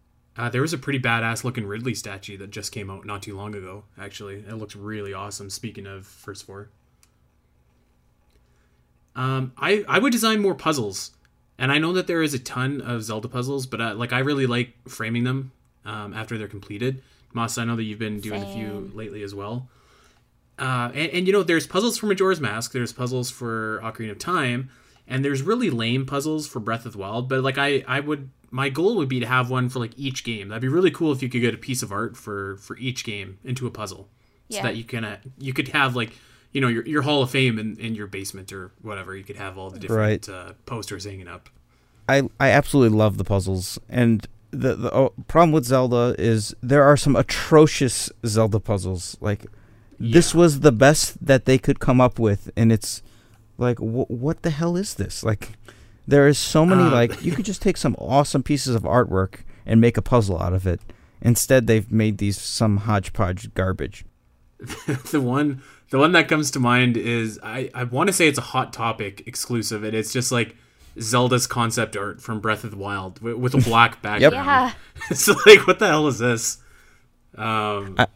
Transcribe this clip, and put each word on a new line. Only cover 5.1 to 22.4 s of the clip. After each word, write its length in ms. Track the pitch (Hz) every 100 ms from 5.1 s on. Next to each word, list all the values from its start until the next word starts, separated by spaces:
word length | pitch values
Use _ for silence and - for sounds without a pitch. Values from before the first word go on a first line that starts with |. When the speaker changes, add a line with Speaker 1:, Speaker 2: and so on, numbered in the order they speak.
Speaker 1:
awesome, 340 | 95 104 101 98
speaking 360 | - 113 98 98
of 200 | 95 95
first 380 | - - 95 -
four. 220 | 98 104 _ _ _ _ _ _ _ _ _ _ _ _ _ _ _ _ _ _ _ _ _ _ _ _
Um, 380 | 123 131 131 131 -
I, 280 | 151 208 -
I 100 | 160
would 140 | 262
design 280 | 233 226 214
more 120 | 196
puzzles. 580 | 160 160 147 104 95 - _ _ _ _ -
And 140 | 131
I 60 | 147
know 160 | 160
that 120 | 185 175
there 160 | 170
is 120 | 156
a 40 | 131
ton 440 | - 127 131 143
of 200 | 117 120
Zelda 260 | 107 107 110
puzzles, 380 | 127 127 139 127
but, 140 | 110
uh, 140 | 117
like, 180 | 104 120
I 60 | 123
really 280 | 135 139 127
like 280 | 120 123 _ -
framing 380 | - 113 117
them, 280 | 123 131 131 _ _ _ 107
um, 260 | 107 104
after 240 | 107 107 113
they're 120 | 101
completed. 540 | 101 - 101 127 131 _ _ _
Moss, 240 | 117 117 117
I 80 |
know 120 | 117 113
that 80 |
you've 140 | 110 104
been 220 | 107 104
doing 220 | 107 104
a 100 | 98
few 140 | 104 104
Speaker 2:
Same. 260 | 101 98
Speaker 1:
lately 280 | 101 110 104
as 120 | 98
well. 320 | 101 101 120 127 _ _ _ _ _ _ _ _ -
Uh, 320 | 131 127 120
and, 160 | 143 160
and, 140 | 180 185
you 60 |
know, 100 | 202
there's 240 | 170 165 -
puzzles 300 | 185 233 -
for 100 | 214
Majora's 360 | 190 190 170